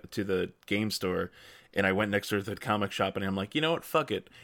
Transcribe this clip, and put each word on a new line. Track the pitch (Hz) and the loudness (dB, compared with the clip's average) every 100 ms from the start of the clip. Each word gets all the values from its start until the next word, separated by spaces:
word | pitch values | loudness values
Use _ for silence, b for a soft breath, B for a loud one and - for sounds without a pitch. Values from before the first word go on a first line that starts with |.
| - | -6
to | - | -4
the | 98 92 92 - - | 0 0 -2 -6 -2
game | 101 107 | 0 0
store, | - 92 90 90 B B B B | -2 -2 -2 -4 B B B B
and | 98 95 | 0 2
I | |
went | 95 104 | 4 2
next | 101 - | 0 0
to | 104 | -2
the | 98 98 | -2 -6
comic | - 107 101 | 0 0 0
shop, | - 98 98 | 0 0 0
and | 98 | -2
I'm | 95 | -2
like, | 98 151 | -2 0
"You | |
know | 160 | 0
what? | 165 | 0
Fuck | - 160 147 | 0 0 0
it." | 92 - B | -4 -4 B